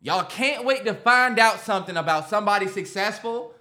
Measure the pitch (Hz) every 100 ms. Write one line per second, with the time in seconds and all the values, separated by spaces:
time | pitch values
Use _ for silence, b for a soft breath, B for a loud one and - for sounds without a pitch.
0 | 123 180 - - 262 262 247 262 220 202
1 | 233 247 254 226 226 - - 196 185 170
2 | 160 156 151 208 208 202 190 196 170 196
3 | 202 208 233 233 247 b